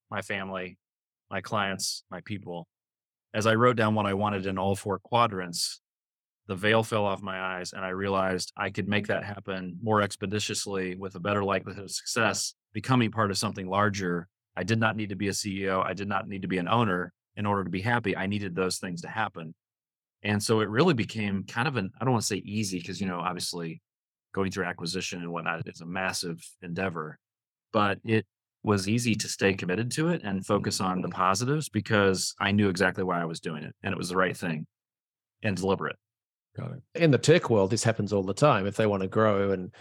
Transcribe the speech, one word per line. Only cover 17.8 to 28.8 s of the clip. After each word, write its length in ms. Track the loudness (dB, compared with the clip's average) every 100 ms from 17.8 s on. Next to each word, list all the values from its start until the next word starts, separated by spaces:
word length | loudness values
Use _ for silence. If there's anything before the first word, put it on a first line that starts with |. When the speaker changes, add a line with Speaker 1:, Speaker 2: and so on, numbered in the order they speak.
Speaker 1:
happy. 360 | 0 0 0 -2
I 100 | -2
needed 260 | -2 -2
those 260 | -2 -2 -2
things 220 | -6 -8
to 60 | -8
happen. 480 | -6 -6 -6 -14 -16 _ _ _ _ _ _
And 200 | 0 0
so 160 | 2 2
it 100 | 2
really 240 | 2 4
became 520 | 2 -2 -4 -4 -4 -4
kind 220 | -4 -2
of 100 | -2
an, 120 | -6 -4
I 40 |
don't 80 | 0
wanna 100 | 0
say 220 | 0 -4 -4
easy, 340 | -4 -4 -6
'cause, 200 | -8 -6
you 60 | -4
know, 120 | -4
obviously 600 | -4 -6 -6 -6 -8 -10 _ _ _ _ _
going 180 | -4 -2
through 140 | -2 -4
acquisition 560 | -4 -6 -6 -6 -8
and 100 | -8
whatnot 340 | -6 -4 -4 -6
is 160 | -10
a 40 | -10
massive 520 | -6 -4 -4 -6 -8 -12 -16
endeavor, 560 | -10 -4 -4 -4 -10 -12 _ _ _ _ _
but 280 | 0 2 0
it 220 | 0 0 0 _ _ _
was 260 | 0 2